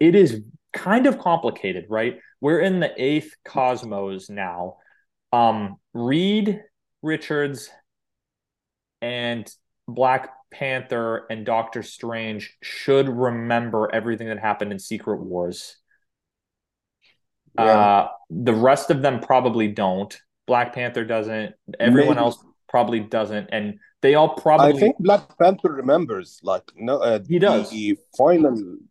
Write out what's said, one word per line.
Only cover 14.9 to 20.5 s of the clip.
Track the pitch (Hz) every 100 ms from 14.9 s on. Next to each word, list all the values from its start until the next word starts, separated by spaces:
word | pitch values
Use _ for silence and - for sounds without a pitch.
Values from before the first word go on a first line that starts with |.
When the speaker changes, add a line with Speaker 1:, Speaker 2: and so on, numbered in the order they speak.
| 107 - 98
Speaker 1:
Wars. | 90 87 87 85 - - _ _ _ _ _ _ _ _ _ _ _ _ _ _ _ _ _ -
Speaker 2:
Yeah. |
Speaker 1:
Uh, | 110 107 104 101 - - -
the | 82 120
rest | 110 123 143 -
of | 147
them | 139 123
probably | - 131 127 113 107
don't. | 104 95 92 101 - _ _
Black | -